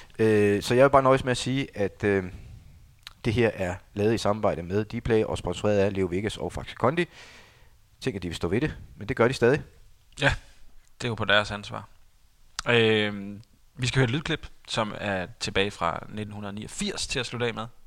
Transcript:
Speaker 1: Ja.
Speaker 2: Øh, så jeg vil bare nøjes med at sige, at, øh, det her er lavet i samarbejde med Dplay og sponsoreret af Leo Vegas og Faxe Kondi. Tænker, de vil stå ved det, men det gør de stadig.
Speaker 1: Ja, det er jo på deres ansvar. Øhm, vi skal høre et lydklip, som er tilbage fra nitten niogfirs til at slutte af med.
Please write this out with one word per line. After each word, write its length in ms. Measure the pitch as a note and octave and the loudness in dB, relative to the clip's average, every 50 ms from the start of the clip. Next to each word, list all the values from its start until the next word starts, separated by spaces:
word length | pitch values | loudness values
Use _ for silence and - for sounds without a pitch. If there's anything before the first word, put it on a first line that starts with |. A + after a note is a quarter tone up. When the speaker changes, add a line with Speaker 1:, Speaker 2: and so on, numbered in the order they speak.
| - - - - | -18 -8 -2 2
Speaker 1:
Ja. 60 | A2 | 4
Speaker 2:
Øh, 380 | A2 G#2+ G#2 G#2 G#2 G2+ G2+ F#2 | 4 6 6 4 4 2 2 2
så 100 | - A#2+ | 2 6
jeg 80 | B2 C3+ | 6 6
vil 60 | C#3+ | 8
bare 140 | C3+ C3+ C3+ | 8 6 6
nøjes 200 | C3+ C3+ C3 - | 6 4 4 2
med 80 | C3+ | 0
at 60 | B2 | -2
sige, 300 | - - B2 C3 C3+ C#3 - - | -2 -2 -4 -4 -4 -4 -6 -4
at, 260 | - G2+ F#2+ - - - | -4 -4 -4 -4 -2 0
øh, 200 | G#2 G2+ G2 F#2 F2+ F#2 - - - - - - - - - - - - _ - - - - - | 2 2 2 0 -4 -8 -14 -16 -16 -18 -20 -20 -20 -20 -20 -20 -20 -20 _ -20 -20 -12 -6 -2
det 80 | B2 G#2+ | 0 2
her 180 | B2 A#2 A2 - | 4 4 2 2
er 220 | - F#2+ F2 F2 F#2 - - - | 0 -2 -4 -4 -6 -10 -10 -4
lavet 200 | G2+ G2+ G#2+ A#2 | 0 2 2 2
i 40 | |
samarbejde 460 | G2 - G2+ G#2 A2 G#2 G2 E2 D2+ F2 | 2 2 0 0 2 0 0 0 -2 -4
med 220 | E2+ F#2+ G#2 A2 | -2 -2 -2 -2
Dplay 380 | - - A#2 - - A2+ A2 G#2+ | -4 -6 -6 -2 2 2 2 2
og 140 | - E2 | 0 -2
sponsoreret 400 | - - - F2+ - - G#2 G#2 | -4 -4 -6 -4 -2 0 2 4
af 160 | G2+ F#2+ G#2 G2+ | 4 2 2 2
Leo 140 | G2 F#2+ F2 | 0 -2 0
Vegas 260 | E2 F#2 G#2+ G#2 - | 0 -2 -2 -4 -4
og 160 | - D2+ F2+ - | -4 -6 -6 -6
Faxe 220 | D#2 - - - | -8 -10 -10 -6
Kondi. 300 | - - B2 D3+ F3 F3 - - - - - - - - - - - - - - _ _ _ _ - | 0 0 0 2 0 -2 -4 -6 -16 -20 -20 -20 -20 -20 -20 -20 -20 -20 -20 -20 _ _ _ _ -8
Tænker, 180 | - C3+ G2 F#2+ | -6 -6 -6 -4
de 80 | F2 | -6
vil 80 | F2 D#2+ | -8 -6
stå 120 | - - | -4 -2
ved 140 | E2+ F#2 A#2+ | 0 0 0
det, 140 | D3+ D3 E2+ - - - - | 0 -2 -4 -8 -14 -16 -16
men 100 | - G#2 | -10 -8
det 100 | G2+ C3 | -4 0
gør 100 | - A#2 | 2 2
de 60 | B2 C3+ | 2 4
stadig. 280 | - B2 A#2 C#3 D3+ C#3 - - - - - - - _ _ - - | 4 4 4 4 2 0 -6 -18 -20 -20 -20 -20 -20 _ _ -4 0
Speaker 1:
Ja, 120 | C#3+ C3+ C3 - - - - - - - - - - - - - | 0 0 0 0 -6 -14 -20 -20 -20 -20 -20 -20 -20 -20 -12 -8
det 60 | - | -6
er 20 | B2 | -4
jo 60 | A2+ | -4
på 100 | G#2 G#2+ | -2 2
deres 260 | G2 G2+ G#2 G#2 G2+ | 4 4 4 4 2
ansvar. 360 | G#2+ G2+ G2+ - A#2 G#2+ G2+ - - - - - _ _ _ _ _ _ - - - - - - | -4 -10 -10 -10 -12 -12 -12 -14 -20 -20 -20 -20 _ _ _ _ _ _ -20 -16 -12 -6 0 2
Øhm, 720 | A#2+ A#2 A2+ A2 A2 G#2+ G#2+ G#2 G2+ G2+ G2 G2+ G2+ G2+ A2 _ _ _ _ _ - | 4 4 6 4 4 4 2 0 -4 -6 -10 -12 -12 -14 -18 _ _ _ _ _ -10
vi 120 | - B2+ | -6 -4
skal 120 | B2 - C3+ | -2 2 2
høre 60 | C3 | 2
et 60 | A#2+ | 2
lydklip, 360 | A#2+ D#3+ D3 - D#3+ - - - - - - | 2 -2 -2 -4 -6 -6 -6 -10 -20 -18 -12
som 260 | - - A#2+ A2+ G#2 - | -6 -2 -2 -2 -2 -4
er 300 | - - G#2 G2 F#2 F2+ F2 - - | -6 -4 -4 -2 -4 -4 -6 -8 -8
tilbage 320 | - G#2+ F#2 F#2+ G2 G#2 | -6 -2 0 0 0 0
fra 340 | - - F2 E2+ D#2+ D#2+ E2 - | 0 -2 -2 -2 -2 -4 -6 -10
nitten 460 | - G#2+ G#2+ G#2 G#2 G2+ G#2 G2+ G2 | -10 -10 -10 -10 -10 -10 -10 -10 -10
niogfirs 520 | G#2 G#2+ - - - G3+ G3+ - - - | -10 -10 -10 -8 -6 -6 -6 -4 -6 -6
til 120 | - - C3 | -4 -4 -4
at 60 | A#2+ | -4
slutte 200 | - - A#2 A#2+ | -4 -4 -2 -2
af 80 | A#2+ G#2+ | -2 -2
med. 120 | A2 G#2+ A2+ - - - | -4 -8 -10 -12 -16 -20